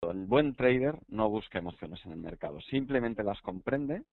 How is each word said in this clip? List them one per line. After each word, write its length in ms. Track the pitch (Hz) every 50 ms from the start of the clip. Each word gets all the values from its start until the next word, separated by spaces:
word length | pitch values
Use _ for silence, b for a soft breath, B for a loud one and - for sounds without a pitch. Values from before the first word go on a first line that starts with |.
El 240 | - 85 87 95 95
buen 300 | 95 113 139 151 147 131
trader 440 | - 127 127 127 127 127 143 151 - - _
no 220 | - 104 110 107
busca 300 | 104 110 104 - - 95
emociones 460 | 87 87 85 - - 78 85 90 -
en 60 | 92
el 60 | 80 82
mercado, 420 | 80 85 85 - - - 73 78
simplemente 640 | - - - 135 135 123 139 131 120 117 113 101 107
las 160 | 101 101 -
comprende 640 | _ - 92 92 92 - - 139 147 139 151 196 294 _